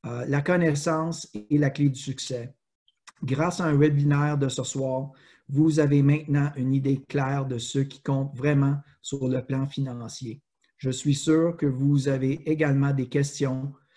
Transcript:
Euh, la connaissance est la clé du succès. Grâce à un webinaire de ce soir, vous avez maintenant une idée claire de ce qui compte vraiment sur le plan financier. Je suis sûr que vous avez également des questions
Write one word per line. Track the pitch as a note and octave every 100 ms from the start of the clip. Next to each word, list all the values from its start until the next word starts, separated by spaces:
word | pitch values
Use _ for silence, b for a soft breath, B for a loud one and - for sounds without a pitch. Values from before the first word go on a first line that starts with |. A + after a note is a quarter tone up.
Euh, | - A#2+ B2
la | C#3+
connaissance | C#3+ F3+ E3 C#3+ E3+ D#3 D#3+ D#3+ - G#2
est | - D3
la | C#3+
clé | C#3 C#3+
du | B2+
succès. | - B2+ - B2 A#2+ _ _ _ _ _ - _
Grâce | B2+ C3 E3+ F3
à | E3+
un | C#3+
webinaire | D3+ C#3+ D3 C#3+ D3 D3
de | C3+
ce | B2+
soir, | A#2+ C#3 C3 C3 C#3+ b b b -
vous | C#3 D#3+ D3+
avez | D3 C#3+
maintenant | C#3 D3+ D3+ C#3+ D3 C#3+
une | C3
idée | C3+ C3+ C#3 -
claire | C#3+ C3+ C#3 C3+
de | A#2+
ce | A#2 C#3
qui | C#3 -
compte | - C3+ C3+ B2
vraiment | C#3+ C#3+ C#3 C#3+ B B
sur | - C#3 C3
le | C3 B2
plan | C3+ C#3
financier. | - C3+ A#2+ A2+ - A#2+ A2 _ _ _ _
Je | C3
suis | B2+ D3+
sûr | C#3 - D#3+ E3+ E3+
que | D3
vous | B2+ C#3 C#3+ C3+
avez | C3+ C3 C#3+ -
également | D#3 D3+ C#3 C#3
des | C#3 B2+
questions | C#3+ C#3+ - C#3 C3 C#3 b b